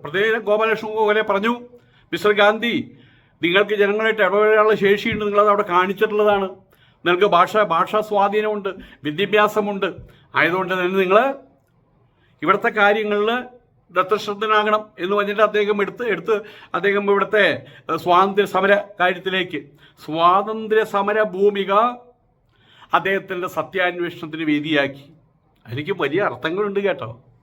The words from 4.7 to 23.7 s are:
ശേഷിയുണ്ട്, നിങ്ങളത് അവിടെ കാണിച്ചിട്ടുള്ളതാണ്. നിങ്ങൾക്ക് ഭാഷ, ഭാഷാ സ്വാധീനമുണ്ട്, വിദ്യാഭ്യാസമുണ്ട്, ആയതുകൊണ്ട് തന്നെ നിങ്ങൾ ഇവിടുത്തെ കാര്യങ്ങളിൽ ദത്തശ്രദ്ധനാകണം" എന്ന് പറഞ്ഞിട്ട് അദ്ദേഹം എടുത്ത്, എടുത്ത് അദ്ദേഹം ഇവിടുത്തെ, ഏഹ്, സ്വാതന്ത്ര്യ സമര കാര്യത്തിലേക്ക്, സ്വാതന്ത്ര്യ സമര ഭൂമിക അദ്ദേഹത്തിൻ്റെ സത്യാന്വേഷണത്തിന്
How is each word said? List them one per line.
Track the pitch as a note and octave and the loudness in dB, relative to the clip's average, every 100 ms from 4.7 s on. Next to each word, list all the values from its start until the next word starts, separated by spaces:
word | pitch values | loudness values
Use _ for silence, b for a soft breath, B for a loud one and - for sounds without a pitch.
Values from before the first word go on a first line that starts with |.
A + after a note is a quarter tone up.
| G#3+ G3 | 2 2
ശേഷിയുണ്ട്, | G3+ A3+ G#3+ G#3 | 2 0 -4 -2
നിങ്ങളത് | G3+ G#3 | 2 2
അവിടെ | G3+ G3+ | 2 0
കാണിച്ചിട്ടുള്ളതാണ്. | F3 F#3 G3 G#3+ G#3 G#3+ G3+ F#3+ - _ b b b E3 | 0 0 0 -2 2 2 2 -2 -8 _ b b b -2
നിങ്ങൾക്ക് | F3+ G3+ E3+ | 2 4 4
ഭാഷ, | F#3 G#3+ G3 | 4 2 0
ഭാഷാ | E3 F#3 G#3+ G#3+ | 0 0 -2 -2
സ്വാധീനമുണ്ട്, | G#3 G3+ G#3 G#3+ G#3 G3 F3+ B B C#3+ | 0 0 0 -2 -4 -6 -10 B B -8
വിദ്യാഭ്യാസമുണ്ട്, | D3+ G3 G#3 G#3 G#3 G3+ G3+ F#3+ - - b b - | -4 0 2 2 0 -4 -4 -6 -8 -18 b b 0
ആയതുകൊണ്ട് | D#3 F3+ F#3 | 0 0 -2
തന്നെ | F#3 F3+ F#3+ | -2 0 0
നിങ്ങൾ | F#3 G3 C4 C#4 - _ _ _ _ _ _ _ _ _ | 2 4 2 -2 -12 _ _ _ _ _ _ _ _ _
ഇവിടുത്തെ | D3+ F#3+ A#3 G#3+ | 0 0 0 0
കാര്യങ്ങളിൽ | G3+ G#3+ G#3 G#3 G#3 B3 B3 - _ _ _ F3 | 2 2 0 -2 -2 -2 -6 -20 _ _ _ -4
ദത്തശ്രദ്ധനാകണം" | F#3 G#3 G#3 G3+ A3 G#3+ G#3+ G#3+ G#3+ - | 0 -2 -4 -6 0 2 2 -2 -4 -10
എന്ന് | F3+ G3+ | -4 -2
പറഞ്ഞിട്ട് | G3+ G3+ G#3+ | -2 2 2
അദ്ദേഹം | G#3+ G3+ G#3 | 2 -2 -2
എടുത്ത്, | F#3+ - A#3+ | -4 -4 -6
എടുത്ത് | F#3 E3+ G#3+ G#3 B B E3+ | -4 -2 -4 -4 B B -4
അദ്ദേഹം | F#3+ G3+ G3+ | 0 0 2
ഇവിടുത്തെ, | G3+ G3 G#3+ F#3+ B2 B B - | 0 2 2 2 0 B B -8
ഏഹ്, | D#3+ F3 | -6 2
സ്വാതന്ത്ര്യ | F3 G3 G3 G3 F#3 | 4 4 2 0 0
സമര | G3 G3+ - - | 2 2 0 -2
കാര്യത്തിലേക്ക്, | F3+ F3+ F3+ F#3 F3+ D3+ - _ b b - | -2 -2 -4 -4 -4 -8 -14 _ b b -10
സ്വാതന്ത്ര്യ | D#3 E3+ F#3 G#3 A3 A3 G#3+ G#3+ G3+ | 2 4 4 0 -8 0 0 0 -2
സമര | G3 G#3+ G#3+ F3+ | -2 0 -2 2
ഭൂമിക | G3+ G3+ F#3+ G3 A#3+ B3 - _ _ _ _ b b b b F3 | 0 0 0 2 2 -2 -18 _ _ _ _ b b b b -2
അദ്ദേഹത്തിൻ്റെ | F3+ G3 - F#3 F3+ F3+ | 0 -4 -4 -8 -6 -6
സത്യാന്വേഷണത്തിന് | D3+ | -6